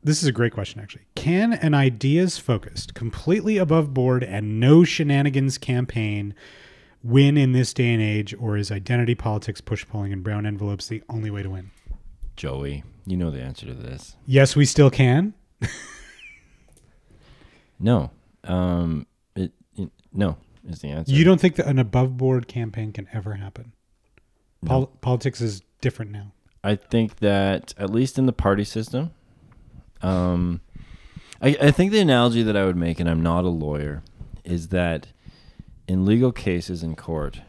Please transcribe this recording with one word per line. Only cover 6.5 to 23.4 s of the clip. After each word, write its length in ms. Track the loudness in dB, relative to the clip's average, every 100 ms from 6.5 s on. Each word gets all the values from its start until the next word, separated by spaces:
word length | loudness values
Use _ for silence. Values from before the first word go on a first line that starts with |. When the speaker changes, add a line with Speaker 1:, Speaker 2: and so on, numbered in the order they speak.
| -20 -20 -20 _ _
Speaker 1:
win 320 | 2 4 6 6
in 160 | 4
this 220 | 2 0
day 180 | 0 0
and 80 | 2
age, 320 | 0 -2 -4 -6
or 160 | -4 -4
is 160 | -4
identity 420 | -6 -2 0 0
politics, 460 | 0 -2 -4 -6 -10
push 260 | -8 -8 -6
polling, 280 | -8 -6
and 100 | -6
brown 220 | -4 -4 -4
envelopes 420 | -4 -6 -6 -8
the 160 | -12 _
only 200 | -8 -8
way 140 | -8
to 60 | -8
win? 220 | -10 -14 -20 -14 -14 -14 -14 -16 -10
Speaker 2:
Joey, 480 | -8 -8 -8 -10 -12 -18 -8
you 120 | -4
know 140 | -4
the 100 | -6
answer 240 | -10 -12 -14
to 80 |
this. 420 | -14 -14 -16 -18 -20 2
Speaker 1:
Yes, 300 | 4 6 6
we 80 |
still 260 | 2 6 6
can. 440 | 6 4 4 0 -6 _ _
<laughs> 60 | -10 -10 -18 -20 -20 -20 -20 -20 _ _ _ _ _ _ _ _ _ -20 -20 _ _ _
Speaker 2:
No. 320 | 2 2 0 _ _ _
Um, 640 | -4 -2 0 0 -2 -4 -6 _ _ -8
it, 160 | -8 _ _ -12
it, 140 | -12 _ _
no 240 | -2 -2 -2 _ _ -16
is 120 | -12
the 80 | -10
answer. 220 | -8 0
Speaker 1:
You 120 | 4
don't 160 | 6 6
think 160 | 4 0
that 120 | 0
an 120 | 0
above 380 | 2 2 0 0
board 300 | 0 0 -2
campaign 440 | -8 -8 -6 -8
can 160 | -8 -10
ever 200 | -10 -8
happen? 360 | -10